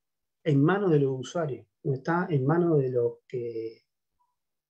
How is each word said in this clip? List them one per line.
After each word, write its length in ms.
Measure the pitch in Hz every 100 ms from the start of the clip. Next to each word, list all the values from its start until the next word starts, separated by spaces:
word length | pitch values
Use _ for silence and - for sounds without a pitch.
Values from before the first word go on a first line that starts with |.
| _ _ _ _
en 200 | 170 139
manos 280 | 151 196 196
de 80 | 147
los 200 | 135 131
usuarios, 480 | 123 175 151 113 - _
no 100 | 151
está 340 | 131 - 170 185
en 160 | 147 131
manos 340 | 170 170 151
de 100 | 131
los 220 | 123 120 - _
que, 580 | 127 120 113 113 - _ _ _ _ _ _ _ _